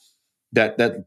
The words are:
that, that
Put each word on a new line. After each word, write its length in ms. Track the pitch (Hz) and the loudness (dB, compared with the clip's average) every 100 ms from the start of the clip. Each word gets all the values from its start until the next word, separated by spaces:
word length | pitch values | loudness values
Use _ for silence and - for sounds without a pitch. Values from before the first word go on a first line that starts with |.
| _ _ _ _ _ | _ _ _ _ _
that, 260 | 117 110 - | 0 0 0
that 280 | 117 - | -2 -2